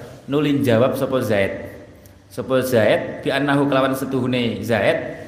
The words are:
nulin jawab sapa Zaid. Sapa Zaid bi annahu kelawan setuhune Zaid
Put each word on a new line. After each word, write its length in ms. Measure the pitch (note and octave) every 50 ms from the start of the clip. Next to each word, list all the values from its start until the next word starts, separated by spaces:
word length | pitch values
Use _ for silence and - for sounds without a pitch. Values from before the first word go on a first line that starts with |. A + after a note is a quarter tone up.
| - - - - - -
nulin 320 | C3+ D3 D3+ C#3+ C#3+ C3+ -
jawab 320 | B2+ A#2 A2 B2 C3 -
sapa 240 | - C#3+ - B2+ C3
Zaid. 520 | A#2 G#2+ G#2+ G2+ G2 F#2+ - - - - - - - - - - - - - - - -
Sapa 320 | - - A#2 G2 C3 C3 A#2+
Zaid 640 | - B2 A2+ G#2+ A2 D3+ E3+ - - - - - D3
bi 0 |
annahu 400 | C3 C#3 C#3 C#3+ C#3 C#3+ C#3+ C#3
kelawan 240 | C#3 C3+ C3 C3+
setuhune 720 | B2+ B2+ C#3 C3 C3+ C3 A#2+ B2 B2+ B2 A#2+ A2+ G#2+ F#2+ G2+
Zaid 580 | A2 A#2 G#2 G2 C3+ E3 - - - - - -